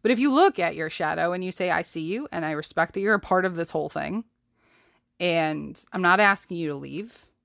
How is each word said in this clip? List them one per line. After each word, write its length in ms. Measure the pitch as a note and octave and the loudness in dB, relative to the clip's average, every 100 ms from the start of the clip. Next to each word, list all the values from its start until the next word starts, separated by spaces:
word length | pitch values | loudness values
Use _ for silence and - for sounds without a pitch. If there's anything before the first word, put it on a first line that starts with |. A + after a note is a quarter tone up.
But 100 | A3 | 2
if 60 | A#3+ | 4
you 140 | C#4 | 4
look 260 | C4+ F#4+ - | 6 6 4
at 180 | E3+ - | -2 -2
your 120 | D#3+ | -6
shadow 440 | - D#3+ E3 E3+ | -2 -2 0 0
and 100 | F3+ | -2
you 80 | F#3 | -4
say, 200 | - F3+ | -2 0
"I 120 | E3 | 0
see 200 | E3+ E3 | -2 -6
you, 260 | D#3+ G#3+ D4 | -4 -6 -6
and 140 | F3 | -6
I 80 | D#3 | -4
respect 420 | D3+ - - E3 | -4 -4 -2 -2
that 60 | F#3+ | 0
you're 140 | G3+ | 2
a 60 | G#3 | 0
part 240 | - F#3 | 2 2
of 120 | F#3 E3+ | 2 -2
this 140 | E3 | -4
whole 180 | D#3 D3+ | -4 -4
thing, 360 | D3+ D3 G3+ - _ _ _ _ _ _ _ _ _ | -6 -4 -6 -6 _ _ _ _ _ _ _ _ _
and 640 | F3+ E3 D#3 D3+ D3 - - | 0 2 0 -2 -8 -14 -8
I'm 100 | - | 0
not 180 | F3+ F#3 | 4 6
asking 380 | G#3 G3 - E3+ | 6 4 -4 -6
you 100 | D#3 | -4
to 60 | |
leave. 520 | C#3 C#3 D3 A3+ - - _ | -6 -8 -10 -12 -16 -20 _